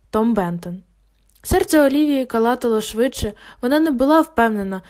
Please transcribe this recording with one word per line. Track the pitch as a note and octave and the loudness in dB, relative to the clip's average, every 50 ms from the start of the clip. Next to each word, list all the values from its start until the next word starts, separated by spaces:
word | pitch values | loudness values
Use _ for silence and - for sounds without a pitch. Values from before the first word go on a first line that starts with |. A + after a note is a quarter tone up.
| _ _ | _ _
Том | - G#3+ A3 A#3 A#3 | -2 -2 0 0 0
Бентон». | G#3 F#3 F3 F3 E3+ F3 F3 F3 F#3+ - _ _ _ _ _ _ _ _ _ _ _ - | 0 -2 -2 -4 -8 -10 -12 -14 -14 -16 _ _ _ _ _ _ _ _ _ _ _ -6
Серце | - - F#4 G4 G4 - D#4 C#4+ | -2 0 0 0 2 4 4 4
Олівії | C#4 C4+ D4 D4+ D4 C#4+ C4+ B3+ | 4 2 2 0 0 0 -2 -2
калатало | B3 - A3+ A3+ A#3 B3 B3 - A#3 A3 G#3+ | -2 -2 0 0 0 0 -2 -2 -2 -2 -2
швидше, | G#3+ - - G#3+ A#3+ C4+ B3+ - - G#3+ G3+ - - - - _ | -2 -4 -2 -2 -2 -2 -2 -4 -8 -8 -8 -10 -18 -20 -12 _
вона | - B3 C#4 D4+ | -4 0 0 2
не | D#4+ D#4+ | 2 0
була | C#4 A3+ C4 C#4 D#4 D#4+ | 0 0 2 4 4 4
впевнена, | D#4 - - - A#3 A3+ A3 G#3 G3 G3 F#3+ F#3 F3+ | 2 2 0 0 0 2 0 -2 -4 -6 -8 -10 -10